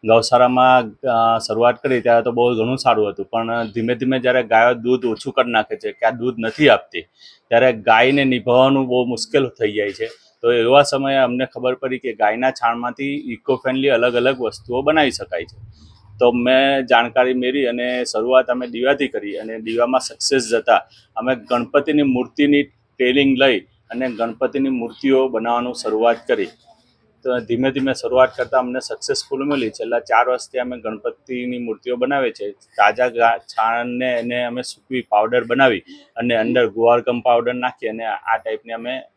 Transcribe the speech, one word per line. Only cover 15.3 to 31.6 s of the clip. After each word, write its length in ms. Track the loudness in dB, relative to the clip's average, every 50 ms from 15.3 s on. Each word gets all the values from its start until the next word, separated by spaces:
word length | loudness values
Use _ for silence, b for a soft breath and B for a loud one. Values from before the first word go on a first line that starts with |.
| -8 -8 -8
છે. 120 | -10 -16 -20 -20 -20 b b b b b b b b -4 2
તો 120 | 2 2
મેં 540 | 2 2 2 2 2 4 4 2 0 0 0
જાણકારી 480 | 2 4 4 4 2 2 0 2 2 2
મેળવી 320 | 0 -2 -2 -2 -2 -2
અને 400 | -2 -2 -4 -4 -4 -4 -4 -6
શરૂઆત 440 | -4 -4 -4 -2 4 4 4 4 4
અમે 180 | -2 -4 -4 -8
દીવાથી 400 | -6 -2 0 0 0 0 -2 -4
કરી 300 | -4 -8 -8 -8 -10 -10
અને 220 | -10 -10 -12 -10
દીવામાં 400 | -8 -6 -2 0 0 2 0 -2
સક્સેસ 500 | -2 -2 -12 _ -4 -2 0 0 0 0
જતા 360 | -2 -2 2 4 2 2 2 b b b b b b
અમે 200 | -8 -4 -4 -4
ગણપતિની 680 | -4 -4 -2 -2 -2 -2 2 0 0 0 2 0 0 2
મૂર્તિની 600 | 2 0 -2 -2 -4 _ -2 2 2 4 2 0
ટ્રેનિંગ 760 | -2 _ _ _ _ _ _ 0 2 2 2 2 2 2 4
લઈ 220 | 4 2 2 0 -4 _ _ _ _ _
અને 200 | -10 -6 -6 -6
ગણપતિની 600 | -4 -4 -6 -6 -4 -4 -4 -4 -2 -2 -2 -2
મૂર્તિઓ 580 | -2 -4 -6 -8 -10 -6 0 2 2 2 2 2
બનાવવાનું 460 | -2 -4 -2 -2 -2 -2 -2 -4 -8
શરૂઆત 440 | -8 -6 -4 -2 2 2 2 2 0 0 -4
કરી. 200 | -2 -2 -2 -6 -8 _ _ _ _ _ _ _ _ _ _ _ _ _ _
તો 160 | -4 -4 -4
ધીમે 320 | -4 -4 -4 -2 -2 -2
ધીમે 220 | -2 -2 -4 -4 -4
શરૂઆત 420 | -4 -6 -2 2 4 4 2 2 -4
કરતાં 220 | -6 -2 0 -2
અમને 200 | 0 0 -6 -8
સક્સેસફુલ 640 | -8 -8 -12 -12 -6 -6 -6 -6 -6 _ -8 -6 -4
મળી. 260 | -2 -2 -2 -4 -6
છેલ્લા 300 | -6 -8 -8 -4 -4 -4
ચાર 300 | -2 0 2 2 2 2
વર્ષથી 300 | 0 -4 -4 -8 _ -6
અમે 200 | -6 -6 -8 -10
ગણપતિની 800 | -10 -10 -10 -8 _ -8 -10 _ _ _ -10 -8 -6 -8 -8
મૂર્તિઓ 380 | -8